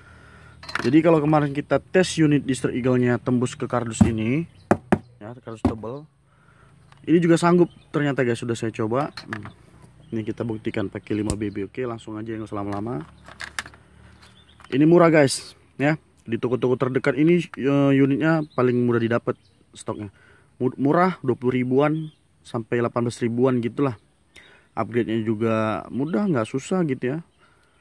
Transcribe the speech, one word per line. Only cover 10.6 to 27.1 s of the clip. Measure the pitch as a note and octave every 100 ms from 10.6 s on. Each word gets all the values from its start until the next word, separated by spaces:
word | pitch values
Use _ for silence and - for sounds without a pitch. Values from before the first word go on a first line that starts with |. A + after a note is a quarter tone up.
| A2 A2+ G2
pakai | G#2 -
lima | G#2+ G#2+ G#2
B | G#2
B. | G2+ F#2+
Oke, | -
langsung | B2 A2+ - G#2+
aja, | A2+
nggak | A2 G#2+
usah | G#2+
lama-lama. | G2+ G2+ A2 C#3+ E3 - - - - - - - _ - - - - - _ _ -
Ini | C3 D#3
murah, | F3 E3+
guys, | D#3 C#3 - - - _ -
ya. | D3 D#3 _ _
Di | - A2+
toko-toko | B2 B2 B2+ B2+
terdekat | B2+ B2+ C#3+ B2+
ini, | D#3 F3 - -
eh, | C3 C#3+ C#3
unitnya | C3+ C#3 C3 D#3+ E3 D3+ -
paling | B2 B2 B2
mudah | A#2
didapat | A2+ A#2 - - _ _ _ -
stoknya. | - - G#2 _ _ - _
Mu-, | - B2 -
murah, | C#3 E3 F#3 E3
dua | C3
puluh | A2+ B2 B2+
ribuan | B2+ C3 D3 D#3+ D#3 _ _ _ -
sampai | A#2+ A2 A#2+
delapan | A#2 B2 A#2+
belas | -
ribuan | A#2+ A#2 C3 B2
gitulah. | A#2 B2 C#3 G#2+ _ _ _ - - - _ -
Upgrade-nya | G#2 A#2+ G#2 A2+ A2
juga | G#2+ A2+ A2 A2 G2+ -
mudah, | A2+ D3 G#3 G#3
nggak | C3 A2
susah | - - F#3 D#3+
gitu | B2+ B2